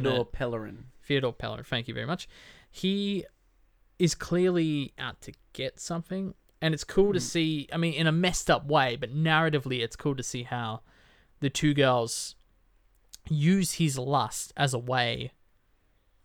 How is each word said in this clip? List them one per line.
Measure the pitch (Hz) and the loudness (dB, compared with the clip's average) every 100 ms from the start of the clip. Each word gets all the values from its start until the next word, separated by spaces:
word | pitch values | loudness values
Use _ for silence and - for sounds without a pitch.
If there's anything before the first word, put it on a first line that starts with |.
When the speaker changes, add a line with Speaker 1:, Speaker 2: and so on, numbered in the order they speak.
Speaker 1:
Theodore | 131 127 117 | 2 0 -2
Pellerin. | - 123 117 107 - - - | -4 -4 -4 -8 -14 -18 -14
Speaker 2:
Theodore | - 139 127 | -2 0 0
Pellerin, | - 110 117 | -4 -8 -10
thank | 127 123 117 | -6 -6 -6
you | |
very | 117 117 | -6 -6
much. | 180 - - - - - | -6 -8 -18 -20 -20 -20
He | - 185 196 202 196 - _ _ _ _ _ _ - | -4 -2 0 -2 -4 -6 _ _ _ _ _ _ 0
is | 175 - | 2 2
clearly | - 175 185 175 160 147 135 - | -2 2 2 2 2 0 -4 -8
out | 131 - | -10 -10
to | - - _ | -16 -20 _
get | - 131 - | -10 -10 -8
something, | - 170 - 190 190 - _ - | -8 -6 -6 -6 -6 -10 _ -4
and | 160 | -2
it's | 156 | -2
cool | - - 202 | 0 4 4
to | 185 | 4
Speaker 1:
Mm. | |
Speaker 2:
see, | 123 170 160 151 135 | 0 0 0 0 -4
I | 165 | -2
mean, | 170 | 0
in | 143 160 | 2 2
a | |
messed | 160 180 165 - | 4 2 2 2
up | 135 143 | 2 4
way, | 151 131 120 | 2 2 0
but | 113 | -4
narratively | 143 160 156 160 147 131 127 | 0 2 4 4 2 0 -2
it's | 117 - | -4 -2
cool | 147 135 | -2 -2
to | |
see | 120 127 | -4 -6
how | 120 120 113 110 - _ _ _ _ - | -6 -6 -6 -8 -12 _ _ _ _ -4
the | 143 | -4
two | - 151 | 2 2
girls | 147 135 123 113 - - - _ _ _ _ _ _ _ - - | 4 4 4 0 -4 -8 -12 _ _ _ _ _ _ _ -14 -4
use | 156 156 196 175 | 2 4 4 2
his | - 165 135 | 0 0 0
lust | 131 143 110 - - - | 0 0 0 -4 -8 0
as | 143 | 0
a | 123 | 0
way | 123 127 120 120 123 _ _ _ _ _ _ _ _ _ | -2 0 0 -2 -6 _ _ _ _ _ _ _ _ _